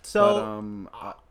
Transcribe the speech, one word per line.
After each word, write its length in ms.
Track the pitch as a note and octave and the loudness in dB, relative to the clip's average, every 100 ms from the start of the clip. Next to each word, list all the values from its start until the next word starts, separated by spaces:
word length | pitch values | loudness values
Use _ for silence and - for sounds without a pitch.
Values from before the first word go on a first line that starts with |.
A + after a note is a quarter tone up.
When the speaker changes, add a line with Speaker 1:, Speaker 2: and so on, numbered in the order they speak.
Speaker 1:
So 320 | - G#3 G#3 | 0 4 6
Speaker 2:
But, 100 | G#3 | 4
um, 440 | A2 G#2+ - G#2 G2 | -2 -8 -8 -10 -14
I, 200 | - G2 - _ | -14 -14 -14 _